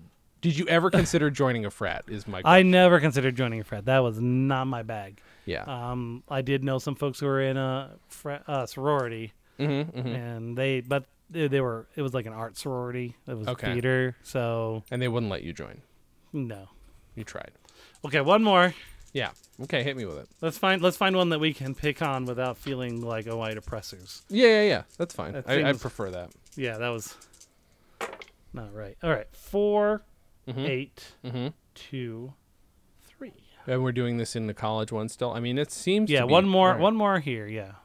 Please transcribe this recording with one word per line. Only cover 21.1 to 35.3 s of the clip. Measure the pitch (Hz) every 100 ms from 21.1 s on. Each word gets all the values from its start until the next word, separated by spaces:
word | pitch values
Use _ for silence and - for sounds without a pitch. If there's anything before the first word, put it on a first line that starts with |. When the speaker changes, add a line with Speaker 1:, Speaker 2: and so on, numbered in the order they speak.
| 190
Speaker 2:
one | 175
that | 160
we | 156
can | 143 135
pick | 135 151 135
on | 156 131 127
without | 120 127 117
feeling | - 131 127 117
like, | 117 113 110
"Oh, | 113
white | 113 107
oppressors." | - 110 - 92 90 - -
Speaker 1:
Yeah, | 202 247
yeah, | 214
yeah. | 208 113 - -
That's | 170
fine. | - 160
Speaker 2:
That | 143 123
Speaker 1:
I, |
I | 139 147
Speaker 2:
seems | 127
Speaker 1:
prefer | - - 98
that. | 90 87 - _ -
Speaker 2:
Yeah, | 127 110
that | 120
was | 117 - - - - - _ _ _ _ - - - - _ -
not | 127 107
right. | 101 101 -
All | 170
right. | 131 107
Four, | - - 196 208 208 208 214 - _ _ _ -
Speaker 1:
Mm-hmm. | 123
Speaker 2:
eight, | 143 131 139 - - -
Speaker 1:
Mm-hmm. | 131 123 127 160 _
Speaker 2:
two, | - - 135 120 113 127 135 _ _ _ _ _ _ -
three. | - 262 - - - -
Speaker 1:
And | 127
we're | 127
doing | 123 120 117
this | 113 120
in | 110
the |
college | 104 110 110 110
one | 110 110
still? | - 120